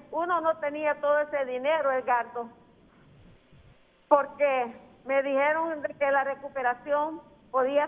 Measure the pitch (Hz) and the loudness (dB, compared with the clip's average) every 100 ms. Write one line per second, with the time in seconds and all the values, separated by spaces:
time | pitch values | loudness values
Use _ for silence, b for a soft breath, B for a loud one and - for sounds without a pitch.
0 | - 302 339 349 320 320 294 294 302 294 | -8 -6 -2 0 0 0 -2 -4 -2 0
1 | 294 294 294 294 269 254 262 320 277 262 | 2 2 2 -2 -4 -2 0 0 2 0
2 | 254 240 226 240 233 - - _ _ _ | 0 0 -2 -8 -10 -14 -20 _ _ _
3 | - - - - _ - - - _ _ | -20 -20 -20 -20 _ -20 -20 -20 _ _
4 | _ 294 277 - 285 262 240 233 - - | _ 4 4 0 2 2 -2 -6 -20 -20
5 | 247 269 277 269 285 311 330 311 294 294 | -2 0 2 2 2 0 -2 -4 -8 -2
6 | 285 277 269 262 269 277 247 247 294 294 | 0 2 0 -6 -8 -4 -2 -2 -2 -2
7 | 302 320 - - - 262 262 285 | -2 -6 -14 -20 -4 0 2 2